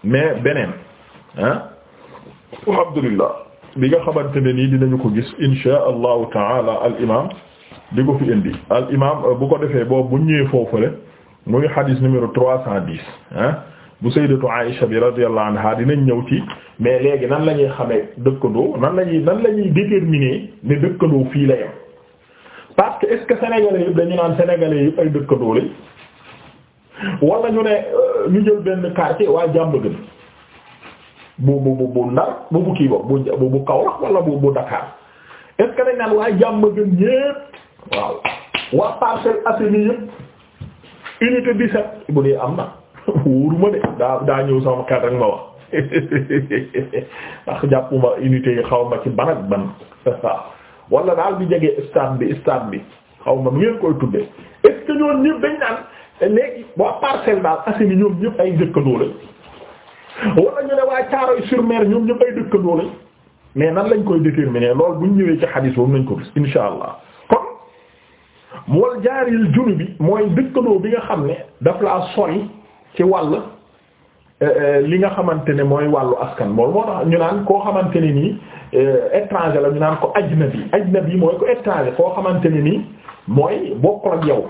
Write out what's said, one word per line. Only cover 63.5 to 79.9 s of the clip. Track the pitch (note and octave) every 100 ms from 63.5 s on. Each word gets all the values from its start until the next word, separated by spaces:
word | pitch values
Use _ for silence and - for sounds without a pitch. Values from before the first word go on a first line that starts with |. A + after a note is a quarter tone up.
| C3+
Mais | D#3+
nan | E3+ G#3+
lañ | G#3+ G3+
koy | E3
déterminer, | D#3 D3+ C3 A#2+ A#2+ C3
loolu | E3+ D#3+
buñ | F#3 G3
ñëwee | F#3 D#3
ci | -
hadith | C3 C3 B2+
boobu | B2
nañ | C3+ C3
ko | G2+
gis, | C3 -
insha | C#3+ C#3 G2+
Allah. | E2+ - - - - -
Kon, | A#4 - - - - _ _ _ _ _ _ _ - - D#3
wal | B3 A#3+
jaaril | G#3+ C4+ B3 A3+ G#3
junubi | A3 B3 E3+ D#3 -
mooy | D#3 G#3 G#3
dëkkandoo | F3 C4 C4 A#3+ G3
bi | G#3
nga | A#3 -
xam | G3 C#3+
ne | B3 - _
daf | A#2 -
laa | G3 F#3 F3+
sori | - F3+ F3+ G#3 - - _ _ -
ci |
wàll, | F3+ F#3+ D3+
euh, | D#3 - - _ _ _ _ _ _ _ _ D3
euh, | E3 C#3+ C#3+
li | D3 F3+
nga | F#3+ F#3+
xamante | F3+ D#3 D3
ne | C#3+
mooy | C#3 C#3+ D3
wàllu | D3 B2+ B2+
askan. | B2+ - G2+ A2
Loolu | A#2+
moo | F#3+ A3
tax | F#3 E3
ñu | E3
naan | E3 G3+ G3+
koo | G3+ G#3
xamante | F#3+ F3+ F3
ne | D#3
nii, | C#3 E3+ G#3 - - - -
euh, | C3+ C3 -
étranger | G3+ G3+ F3+ E3 C#3+
la, | C#3+
ñu | D3
naan | D#3